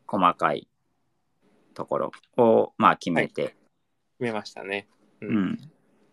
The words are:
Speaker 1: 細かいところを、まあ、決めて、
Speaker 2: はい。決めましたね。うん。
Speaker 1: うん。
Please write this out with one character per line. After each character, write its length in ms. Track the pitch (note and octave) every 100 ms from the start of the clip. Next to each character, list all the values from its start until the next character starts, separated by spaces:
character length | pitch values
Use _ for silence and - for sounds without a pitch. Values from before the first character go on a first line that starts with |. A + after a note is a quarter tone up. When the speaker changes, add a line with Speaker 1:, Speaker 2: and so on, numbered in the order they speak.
| -
Speaker 1:
細 280 | G2+ F2+
か 200 | - E2
い 140 | C2+ - _ _ _ _ _ _ _ _ _ _
と 100 | -
こ 140 | - -
ろ 140 | - - _ -
を、 340 | A#2 A2+ - -
ま 140 | G2
あ、 40 | E2
決 140 | -
め 180 | E2 -
て、 140 | -
Speaker 2:
は 60 | C#2+
い。 20 |
決 80 | - _ _ _ _ _ -
め 120 | B2
ま 100 | G#2+ -
し 80 |
た 100 | -
ね。 240 | F#2+ G2+ - _ _ _
う 60 | G#2+
ん。 100 | A2
Speaker 1:
う 40 |
ん。 300 | F2+ - - _ _ _ _